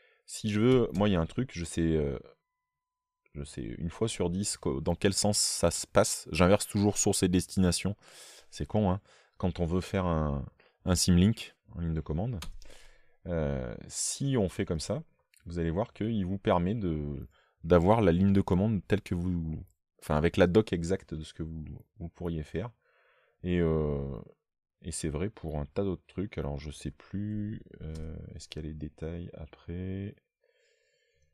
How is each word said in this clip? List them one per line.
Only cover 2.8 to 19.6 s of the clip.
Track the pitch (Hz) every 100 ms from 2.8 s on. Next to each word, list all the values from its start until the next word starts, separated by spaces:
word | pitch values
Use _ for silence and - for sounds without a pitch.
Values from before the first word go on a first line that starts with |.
| _ _ _ _ _
je | 71
sais | 71 -
une | 58 58 82
fois | - 113
sur | - 87
dix | 92 104 -
co-, | 90 67
dans | 82 85
quel | 101
sens | 98 104 104
ça | - - 87
se | - -
passe. | - 107 - -
J'inverse | 78 90 104 -
toujours | 101 101 -
source | 104 -
et | 92
destination. | 90 - - 90 - 95 - - - - - -
C'est | - -
con, | 107 98
hein, | 92 _ _ _ -
quand | 92 87
on | 82
veut | 90
faire | - 98
un, | 90 80 76 71 62 _ _ _
un | 92
symlink | 87 - 87 98 - - _ _
en | -
ligne | 85
de | 80
commande. | 78 78 120 98 - - - - - - - _ 87
Euh, | 85 71 67 62 50 -
si | - - - 139 131
on | 95
fait | -
comme | 95 82
ça, | - 127 - _ _ _ -
vous | 85
allez | 82
voir | 85 113
qu'il | - 110 110
vous | 90 98
permet | 110 90 87
de, | 117 90 76 73 69 - _ _ _
d'avoir | 82 87 87 117
la | 95
ligne | 85 98
de | 98
commande | - 90 110 101 -
telle | 98
que | -
vous, | 87 90 87 80 78